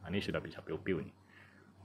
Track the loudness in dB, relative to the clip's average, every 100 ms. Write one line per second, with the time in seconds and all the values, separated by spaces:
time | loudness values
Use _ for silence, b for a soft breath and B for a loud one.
0 | 0 2 4 0 0 -8 -4 -2 2 2
1 | 0 -10 B B B B B -20